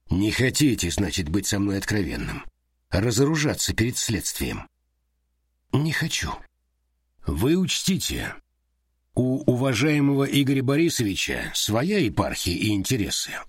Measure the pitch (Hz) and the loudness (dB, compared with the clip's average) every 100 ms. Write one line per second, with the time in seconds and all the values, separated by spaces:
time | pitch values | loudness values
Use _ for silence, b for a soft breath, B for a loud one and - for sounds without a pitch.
0 | - 90 104 110 127 - 151 110 87 82 | -4 0 2 2 2 4 4 4 0 0
1 | 98 - 76 98 98 101 101 98 - 104 | -2 -2 -2 -2 0 0 0 -2 -2 -2
2 | 120 - - - - - _ _ _ 90 | -2 -4 -6 -8 -12 -18 _ _ _ 0
3 | 117 107 139 160 147 101 - - 113 120 | 2 4 2 2 0 0 -2 0 0 0
4 | - 95 - - 120 - - _ _ _ | -2 -2 -2 -4 -4 -6 -10 _ _ _
5 | _ _ _ _ _ _ _ 131 156 143 | _ _ _ _ _ _ _ 0 0 0
6 | 165 - - - - _ _ _ _ _ | -2 -4 -6 -8 -14 _ _ _ _ _
7 | _ _ - 73 123 175 185 - - 185 | _ _ -6 0 2 2 2 -2 0 -2
8 | - 58 - - - _ _ _ _ _ | -2 -4 -6 -10 -18 _ _ _ _ _
9 | _ - 127 135 135 123 135 113 151 151 | _ -2 0 0 0 0 2 2 2 4
10 | 143 139 139 143 135 135 127 143 170 - | 4 2 2 2 2 2 2 2 2 2
11 | 107 92 - 123 - - - 110 160 208 | 0 -2 -2 -4 -6 -4 0 0 2 2
12 | 120 80 76 - - 85 107 101 92 127 | 2 2 0 -2 -2 0 2 0 0 0
13 | 95 - - - | 0 -2 -6 -8